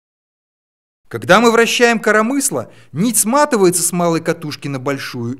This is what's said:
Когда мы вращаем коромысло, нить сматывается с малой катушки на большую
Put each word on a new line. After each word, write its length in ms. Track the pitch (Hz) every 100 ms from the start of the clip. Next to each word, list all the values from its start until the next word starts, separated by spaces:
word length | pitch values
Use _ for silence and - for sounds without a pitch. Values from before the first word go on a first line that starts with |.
| _ _ _ _ _ _ _ _ _ _ _
Когда 320 | 113 120 190
мы 100 | 240
вращаем 480 | 226 226 - 240 233
коромысло, 760 | 226 214 220 277 269 139 107 - -
нить 260 | 135 233 226
сматывается 640 | 202 277 294 240 185 175
с 100 | -
малой 300 | 175 175 165
катушки 460 | 165 165 151 - 143
на 100 | 135
большую 580 | 131 139 - 127 117 -